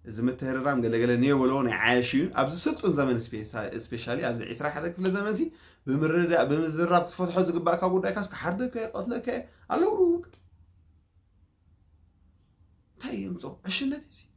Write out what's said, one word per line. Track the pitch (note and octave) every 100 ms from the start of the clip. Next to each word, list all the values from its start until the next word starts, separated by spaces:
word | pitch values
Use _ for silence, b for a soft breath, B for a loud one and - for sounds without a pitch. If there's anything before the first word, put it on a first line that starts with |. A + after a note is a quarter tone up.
| A2+
እዚ | G#2+
ምትህርራም | B2 B2+ C3 C3 C#3 C3
ገለገለ | A#2 A2+ A#2+
እኒኦ | A#2+ C3 C#3
በሎ | C3 C3+
ናይ | B2 F#2+
ዓያሽ | A2+ B2 B2
እዩ። | C3+ E3+
ኣብዚ | B2+ C#3 F3
ስልጡን | D4+ - G3
ዘመን | C#3+ C3+ A#2
ስፔሳ-፣ | - A2 G#2+ A2+ G#2+ A2+
ስፔሻሊ | - A#2 A#2+ A#2+
ኣብዚ | B2 A#2 -
ዒስራ | C3 D3
ሓደ | D3 E3+
ክፍለ | F3 F#3
ዘመን | G3 G#3
እዚ | G3+ E4 B B B -
ብምርዳእ፣ | C#3 D#3 E3+ E3+ E3
ብምዝራብ | C3+ D3+ E3 D#3 E3+ F3
ክትፈትሖ | E3+ - F3+ F3
ዝግባእካ | E3+ E3+ E3+ F3 F#3
ጉዳይ | F#3 G3
ካስ | G3+ F#3+
ክሓርደከ፣ | - E3+ F#3+ B3+ A#3+
ክቀትለከ | A3+ - G3 A#3+ B3 B3 B B B
ኣለዉ። | C4 G4 G#4+ F4 F4 - - _ _ - _ _ _ _ _ _ _ _ _ _ _ _ _ _ _ _ _ _ _ _ _
እንታይ | _ _ B3+
እዩ | G#3+ F#3+
ምፅኦ? | F3 - -
ዕሽነት | F#3+ - C4+ D4
እዩ | -
እዚ። | - _